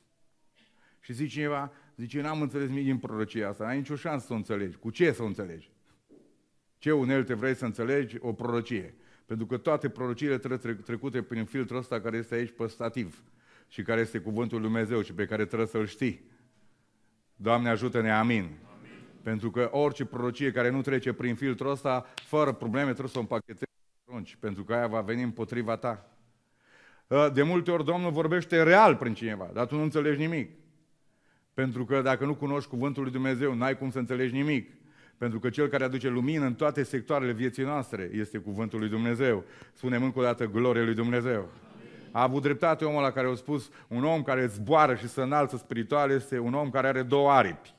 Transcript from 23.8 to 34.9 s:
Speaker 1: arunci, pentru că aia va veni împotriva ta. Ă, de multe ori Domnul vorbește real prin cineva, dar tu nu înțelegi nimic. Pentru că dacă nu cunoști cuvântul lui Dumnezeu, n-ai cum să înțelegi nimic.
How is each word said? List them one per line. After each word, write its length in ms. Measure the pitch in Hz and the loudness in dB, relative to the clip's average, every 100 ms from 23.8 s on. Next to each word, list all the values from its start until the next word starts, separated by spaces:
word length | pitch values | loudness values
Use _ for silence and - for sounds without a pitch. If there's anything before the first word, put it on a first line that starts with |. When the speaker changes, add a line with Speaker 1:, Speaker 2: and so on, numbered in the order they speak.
| _ _ - | _ _ -16
Speaker 1:
arunci, 280 | 123 87 - | -14 -14 -10
pentru 280 | 107 95 | -8 -8
că 100 | 98 | -2
aia 120 | 117 117 | 0 0
va 140 | 113 | -2
veni 220 | 101 120 | -2 -2
împotriva 540 | 123 117 110 123 113 113 | -4 -4 -6 -4 -2 -2
ta. 400 | 123 104 - _ _ _ _ _ _ - - - _ | -2 -6 -12 _ _ _ _ _ _ -20 -20 -20 _
Ă, 200 | 135 147 | 4 6
de 80 | 135 | 6
multe 280 | 147 180 170 | 4 4 2
ori 140 | 170 | 0
Domnul 260 | 147 175 175 | 2 0 0
vorbește 520 | 151 156 175 165 165 | 0 2 0 4 6
real 340 | 160 190 214 135 | 10 10 10 8
prin 180 | 123 | 0
cineva, 360 | 107 113 101 90 | -4 -6 -6 -6
dar 140 | 107 120 | -4 -2
tu 100 | 151 | 0
nu 60 | |
înțelegi 360 | 156 151 147 143 | 0 2 2 2
nimic. 320 | 156 165 113 - _ _ _ _ _ _ _ _ _ | 0 -2 -4 -12 _ _ _ _ _ _ _ _ _
Pentru 300 | - 131 123 | -2 -2 -2
că 180 | 117 135 | 0 2
dacă 220 | 131 127 | 4 2
nu 100 | 139 | 0
cunoști 360 | 139 143 143 135 | -2 -2 -4 -4
cuvântul 320 | 123 139 139 | -4 -2 -2
lui 100 | 131 | -4
Dumnezeu, 420 | 127 131 123 139 | -2 -2 0 0
n-ai 240 | 117 127 135 | 2 0 0
cum 120 | 139 | -4
să 80 | 131 | -4
înțelegi 360 | 120 127 131 | -2 -2 0
nimic. 360 | 131 147 135 - - - | 0 0 0 -2 -16 -20